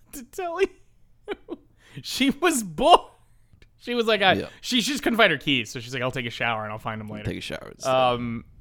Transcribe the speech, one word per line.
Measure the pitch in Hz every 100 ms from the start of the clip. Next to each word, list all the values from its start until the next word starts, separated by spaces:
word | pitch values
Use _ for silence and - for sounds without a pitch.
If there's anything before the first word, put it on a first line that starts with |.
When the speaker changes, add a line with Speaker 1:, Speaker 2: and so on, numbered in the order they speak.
Speaker 1:
what | -
to | 294
tell | 240 - 349 339
you. | 381 - - _ - _ - - - 277
<laughs> | _ _ - 139
She | - - 269
was | - 359 277
bored. | 190 151 285 359 - - _ _ _ - - _
She | -
was | 240 226
like, | 208
I, | 190
Speaker 2:
Yeah. | 143 80 -
Speaker 1:
she, | - 247
she | 196
just | 294
couldn't | 285 226
find | 208
her | 143
keys, | 151 131 107
so | 127
she's | 117
like, | 127
"I'll | 127
take | 131 120
a |
shower | - 117 110
and | 107
I'll | 110
find | 117 110
'em | 107
later." | 107 104
Speaker 2:
Take | 90
a |
shower. | - - -
It's | - 135
Speaker 1:
Um, | 131 127 120 120 117 - -